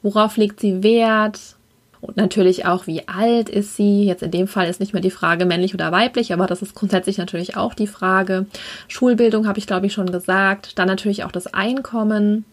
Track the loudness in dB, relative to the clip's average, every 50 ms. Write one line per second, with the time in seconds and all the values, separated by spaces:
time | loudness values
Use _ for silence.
0 | -2 0 2 2 2 2 2 0 0 0 0 -2 -2 0 0 2 4 4 4 4
1 | 4 4 2 2 0 0 -2 -8 -18 -20 -20 _ _ _ _ _ _ _ _ _
2 | -16 -8 -2 0 0 0 2 4 4 4 4 2 0 0 -2 -2 -2 -6 -8 -8
3 | -8 -8 -4 0 2 2 4 2 0 0 -2 -2 -2 -2 -2 2 4 4 4 4
4 | 4 2 2 0 -4 -4 -2 0 -2 0 0 -2 -2 -2 -2 -4 -6 -4 -2 0
5 | 0 -2 -2 0 0 0 2 2 2 2 2 2 0 -2 -2 -4 -4 0 2 2
6 | 2 2 0 -2 -2 -2 0 0 0 0 0 -4 -6 -12 -8 -6 -2 0 0 0
7 | 0 -2 -4 -4 -6 -6 -6 -6 -6 -6 -6 -4 -4 -6 -2 -4 -4 -4 -4 -4
8 | 0 2 2 2 2 0 0 -2 -2 -4 -8 -16 -16 -16 -16 -16 -16 _ -4 0
9 | 2 2 4 6 4 4 4 2 0 0 -2 -4 -4 -4 -4 -2 -2 -2 -2 -2
10 | -4 -2 -4 -4 -2 0 0 2 2 2 0 -2 -6 -10 -4 -2 0 0 0 0
11 | -2 -4 -4 -4 -6 -8 -8 -8 -10 -6 -4 -4 -2 -2 -2 -4 -6 -6 -4 -2
12 | 0 0 2 2 2 2 2 0 -2 _